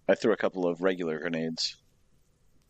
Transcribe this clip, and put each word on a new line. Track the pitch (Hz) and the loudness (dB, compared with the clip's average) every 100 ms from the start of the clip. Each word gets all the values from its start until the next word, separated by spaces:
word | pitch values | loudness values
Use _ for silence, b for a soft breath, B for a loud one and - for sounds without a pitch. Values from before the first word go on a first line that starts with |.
| - | 0
I | - | 2
threw | 117 | 2
a | 98 | 2
couple | 95 92 87 | 0 0 0
of | 85 | 2
regular | 95 90 82 78 | 0 0 -2 -4
grenades. | 85 82 82 82 - - _ _ _ _ _ _ _ _ | -2 -2 -2 -4 -6 -8 _ _ _ _ _ _ _ _